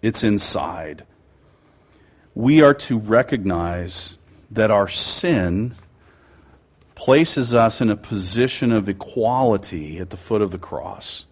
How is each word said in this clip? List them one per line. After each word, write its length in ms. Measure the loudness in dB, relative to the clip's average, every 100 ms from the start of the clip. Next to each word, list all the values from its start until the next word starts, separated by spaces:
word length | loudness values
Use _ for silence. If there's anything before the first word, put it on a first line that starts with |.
It's 200 | -2 0
inside. 800 | 0 0 -2 -6 -6 -8 -12 -14 -20 _ _ _ _ _ _ _ _ _ _ _ _ -2
We 260 | 4 8
are 120 | 8
to 220 | 6 0 -4
recognize 1160 | 2 2 2 -2 -2 -2 -4 -6 -8 -10 -14 -18 _ -20 _
that 180 | 0 2
our 180 | 4 2
sin 880 | -4 -6 -4 0 0 0 -2 -4 -8 _ _ _ _ _ _ _ _ _ _ _
places 580 | -8 2 4 4 0 0
us 280 | 4 4 2
in 100 | -2
a 60 | -2
position 760 | -4 -6 -4 0 0 0 0
of 180 | 0 0
equality 1080 | -6 -8 -4 -2 2 2 2 -2 -10 -10 -10
at 120 | -12
the 60 | -12
foot 240 | -4 -2
of 120 | -2
the 60 | -4
cross. 680 | -10 -10 -10 -14 -14 -14 -18